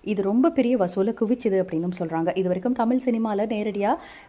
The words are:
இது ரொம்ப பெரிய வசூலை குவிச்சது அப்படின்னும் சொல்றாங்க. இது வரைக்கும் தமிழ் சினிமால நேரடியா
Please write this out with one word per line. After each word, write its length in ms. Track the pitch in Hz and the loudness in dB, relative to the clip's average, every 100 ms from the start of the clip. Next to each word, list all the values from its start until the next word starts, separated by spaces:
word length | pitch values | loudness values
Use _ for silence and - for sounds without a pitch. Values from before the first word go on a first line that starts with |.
இது 200 | - 208 | -4 -2
ரொம்ப 280 | 190 226 320 | 0 4 4
பெரிய 260 | 320 240 247 | 4 2 2
வசூலை 380 | 180 185 196 226 | 0 2 0 0
குவிச்சது 420 | 214 247 233 190 | 0 0 2 0
அப்படின்னும் 340 | 185 160 175 180 | 0 -2 -4 -4
சொல்றாங்க. 380 | 170 165 165 180 | -4 -2 -2 0
இது 100 | 180 | 0
வரைக்கும் 260 | 180 240 | 0 -2
தமிழ் 280 | 247 226 254 254 | 0 2 2 0
சினிமால 420 | 226 226 202 214 | 0 0 0 -2
நேரடியா 480 | 220 214 202 202 294 - - | -2 -4 0 0 0 -4 -20